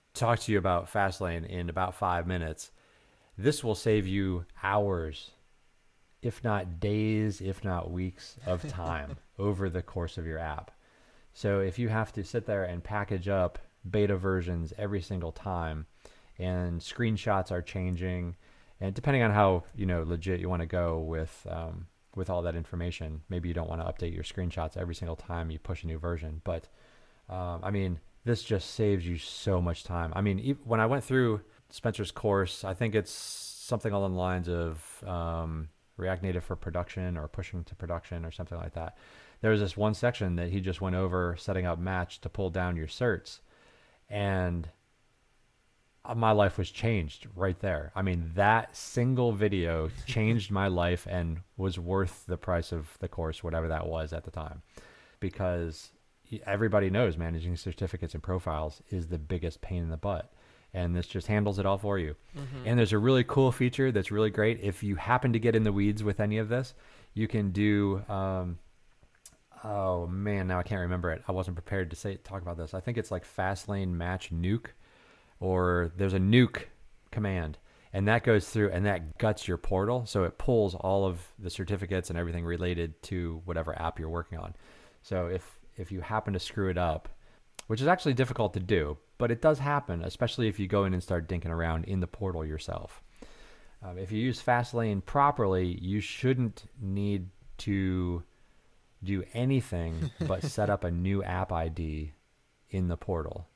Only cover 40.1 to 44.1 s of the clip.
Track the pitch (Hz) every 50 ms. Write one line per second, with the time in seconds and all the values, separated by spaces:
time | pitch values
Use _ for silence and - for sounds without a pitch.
40.1 | 120 - 101 92 87 85 87 87 92 98 92 92 87 - 95 92 90 92 95 90
41.1 | 90 92 90 87 85 85 - - 95 92 90 87 82 82 87 90 92 90 90 -
42.1 | - - - - - - 98 92 85 95 90 90 87 82 78 78 - - 127 120
43.1 | 98 82 - - - - - _ _ _ - - - - _ _ _ _ _ _